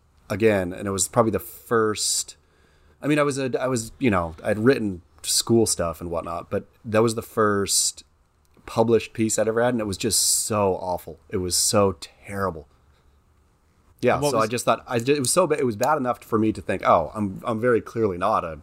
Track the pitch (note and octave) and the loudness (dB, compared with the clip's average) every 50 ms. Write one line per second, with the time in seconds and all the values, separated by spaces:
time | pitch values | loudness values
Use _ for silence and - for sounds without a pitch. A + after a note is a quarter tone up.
0 | _ _ _ _ _ - G#2+ F#2+ A2 A2 G#2 G2 F2+ F2 F2 G#2+ G#2 G2+ G2 F#2+ | _ _ _ _ _ -8 -2 2 4 4 4 2 0 -2 -6 -6 -6 -4 -2 -2
1 | - - - B2 A2+ A2+ G2+ F#2 - - - - - - A#2+ A2+ A2 G#2+ G#2 - | -4 0 2 2 2 2 0 -2 -4 -8 -16 -20 -6 -2 0 2 2 0 -2 -2
2 | - - - - - - - _ _ _ _ _ _ _ _ _ _ _ _ _ | -4 -4 -4 -4 -6 -8 -16 _ _ _ _ _ _ _ _ _ _ _ _ _
3 | - C3+ D3+ D3 C#3+ C#3+ C3+ C3+ C3+ B2+ A#2+ C3 B2+ C3 C3 A#2 A2 A2+ - - | -2 0 0 2 0 0 -2 -2 -4 -4 -2 -2 -2 -2 -2 -2 -4 -6 -6 -2
4 | C#3 A#2+ G2+ F2+ E2+ E2 D#2+ - - A#2 G#2 G#2+ A2 B2 C3+ A#2+ A2 G2+ F#2 F2 | 0 2 2 2 0 -2 -6 -6 -4 -2 -2 2 2 2 2 2 0 -4 -6 -8
5 | - _ _ - - - - - - - A#2 A#2 A2 G#2 - - F2 E2+ D#2+ - | -12 _ _ -12 -6 -2 -2 -2 2 2 4 4 4 2 0 -2 -4 -4 -6 -8
6 | F#2 E2+ E2+ E2 E2+ E2+ E2+ E2+ - - G#2 G2 F2+ - _ _ - A#2 G#2 G#2+ | -8 -8 -6 -6 -6 -6 -8 -10 -8 -6 -6 -6 -6 -8 _ _ -8 0 2 2
7 | A#2 A#2+ A2 A2+ A2 - - A#2 G#2+ G#2 G#2 G2+ G2 F2 - - - - - - | 2 2 0 -4 -8 -4 0 2 2 2 2 0 0 0 0 0 0 -2 -4 -8
8 | - _ _ _ _ _ _ _ _ _ _ - _ - - A2+ A2+ A#2 A2+ A2 | -16 _ _ _ _ _ _ _ _ _ _ -20 _ -2 0 2 4 4 4 2
9 | - - - - A2+ A2 - - G#2+ A2 A2 A#2 A#2+ B2 B2+ A2+ G#2+ G#2 F#2 - | 2 -2 -4 -2 -2 0 0 0 0 0 0 2 0 0 0 -2 -4 -4 -4 -4
10 | - A2+ G2 - - - - - - - A2 G#2 G2+ G2 F#2 - E2+ F#2 F2+ E2+ | -2 -2 0 0 0 0 0 0 -2 -2 0 2 2 2 0 -2 -2 -4 -6 -6
11 | - - D2+ - _ - - F#2+ F2+ F2+ E2+ - - - - G#2 G2+ G2 F#2 - | -6 -12 -18 -18 _ -8 -6 -4 -2 -2 -2 0 0 2 4 4 4 2 0 -4
12 | - - _ _ - - G2+ G2 G2 F#2 E2 D#2 C#2+ - _ _ _ _ _ _ | -10 -20 _ _ -16 -12 -6 -4 -4 -4 -4 -6 -14 -18 _ _ _ _ _ _
13 | _ _ _ _ _ _ _ _ _ _ _ _ _ _ _ _ _ _ _ _ | _ _ _ _ _ _ _ _ _ _ _ _ _ _ _ _ _ _ _ _
14 | A#2+ A#2+ G#2 E2+ C#3+ D3 B2+ A2 A2 A2 A#2+ A2+ - - A2+ - - - B2+ A#2+ | 0 2 2 2 2 2 2 2 2 0 -2 -2 0 0 0 0 -2 -4 -4 -2
15 | A#2 C3+ C#3+ D3 B2+ A#2+ - F3+ F#3 D3+ D3+ D3 D3+ B2 A2 G2+ C3+ D3 D#3 D3 | 0 2 0 2 0 2 2 2 2 2 2 0 0 -2 0 0 0 0 0 0
16 | B2+ B2 A#2+ - - - A#2+ A2 A2 A2 G2 G2+ - - G2+ E2 - B2 A2 F2+ | 0 -2 -4 -6 -4 -2 0 2 2 2 0 -2 -4 -4 -4 0 4 4 4 4
17 | D#2 - - G#2+ G#2 G2 F#2+ - - - A2+ G#2+ A#2 B2+ A#2+ G#2 - - - A#2 | 4 0 -4 -4 -4 -4 -6 -6 -6 -6 -4 0 0 2 2 0 0 -4 -2 -2
18 | A2+ G2+ F2+ E2+ F#2 G#2 A2 F#2 F2 E2+ D#2 D2 | 0 0 0 0 0 0 0 0 -2 -4 -8 -12